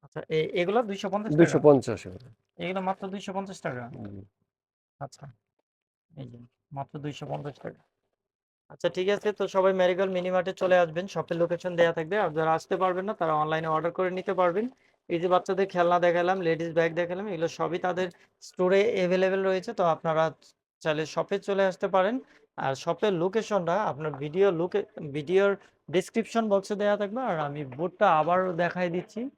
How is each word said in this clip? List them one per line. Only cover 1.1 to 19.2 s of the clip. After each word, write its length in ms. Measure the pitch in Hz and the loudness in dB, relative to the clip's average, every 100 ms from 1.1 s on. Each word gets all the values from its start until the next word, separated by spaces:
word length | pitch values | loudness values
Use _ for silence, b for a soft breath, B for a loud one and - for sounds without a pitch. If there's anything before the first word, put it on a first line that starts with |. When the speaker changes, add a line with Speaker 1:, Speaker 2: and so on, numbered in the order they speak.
Speaker 1:
পঞ্চাশ 180 | 196 214 | -4 -2
টাকা? 100 | 151 | 6
Speaker 2:
দুইশো 180 | 165 151 151 | 6 8 8
পঞ্চাশ 340 | 139 120 107 98 | 6 4 -6 -8
এগুলো। 200 | 92 - - _ _ | -16 -20 -20 _ _
Speaker 1:
এগুলো 180 | 175 185 185 | -6 -4 -4
মাত্র 140 | 190 196 | -6 -8
দুইশো 160 | 196 190 190 | -10 -8 -8
পঞ্চাশ 220 | 196 190 170 | -10 -10 -8
টাকা? 180 | 123 120 | -8 -12
Speaker 2:
হুম। 280 | 131 107 101 101 _ _ _ _ _ _ _ | -12 -14 -14 -18 _ _ _ _ _ _ _
Speaker 1:
আচ্ছা, 240 | 143 - 143 - _ _ _ _ _ _ _ | -16 -16 -20 -20 _ _ _ _ _ _ _
এই 160 | 151 127 | -20 -18
যে 60 | 120 120 _ _ 139 | -18 -20 _ _ -14
মাত্র 160 | 139 156 | -12 -10
দুইশো 200 | 147 139 143 | -10 -10 -10
পঞ্চাশ 240 | 147 143 131 | -10 -10 -12
টাকা। 160 | - - _ _ _ _ _ _ _ _ _ | -16 -16 _ _ _ _ _ _ _ _ _
আচ্ছা, 160 | 147 175 175 | -6 -4 -2
ঠিক 120 | 185 | -2
আছে। 140 | 202 214 202 | 0 -2 -2
তো 60 | 196 | -2
সবাই 180 | 196 185 190 | 2 2 4
মেরিগোল্ড 320 | 180 185 196 185 | 2 2 0 -2
মিনি 140 | 180 | -2
মার্টে 180 | 185 180 185 | -2 -2 -2
চলে 140 | 190 180 | 2 4
আসবেন, 220 | 175 156 190 | 4 0 -6
শপের 220 | 170 156 170 | -6 -4 -2
লোকেশন 300 | 170 170 180 170 | 0 0 -4 2
দেয়া 140 | 170 165 | 2 2
থাকবে। 180 | 156 202 | -2 0
আর 60 | 185 151 | 0 0
যারা 140 | 160 160 | 2 0
আসতে 160 | - 185 | 0 0
পারবেন 220 | 185 180 190 | 0 0 -4
না, 60 | 214 | -2
তারা 140 | 165 156 | 0 0
অনলাইনে 260 | 151 160 160 | 0 -2 0
অর্ডার 240 | 156 165 170 | 0 -2 -2
করে 120 | 185 185 | -2 -2
নিতে 140 | 185 180 | -4 2
পারবেন। 260 | 180 175 247 - _ _ _ | 2 2 -4 -8 _ _ _
এই 100 | 170 | -2
যে 80 | 180 | 2
বাচ্চাদের 320 | 180 180 190 190 | 2 2 -2 0
খেলনা 240 | 180 175 175 175 | 2 2 4 4
দেখালাম, 320 | 175 175 190 170 | 2 2 0 0
লেডিস 240 | 160 170 165 | -2 -2 0
ব্যাগ 120 | 170 165 | 0 0
দেখালাম, 260 | 175 180 214 | -4 -4 -6
এগুলো 160 | 170 165 | -4 -4
সবই 300 | - 160 170 180 | -2 -4 -2 -2
তাদের 220 | 180 185 - _ _ - | -2 -4 -6 _ _ -20
স্টোরে 320 | - 180 196 208 196 | -2 4 4 4 2
অ্যাভেলেবল 440 | 180 185 | 2 2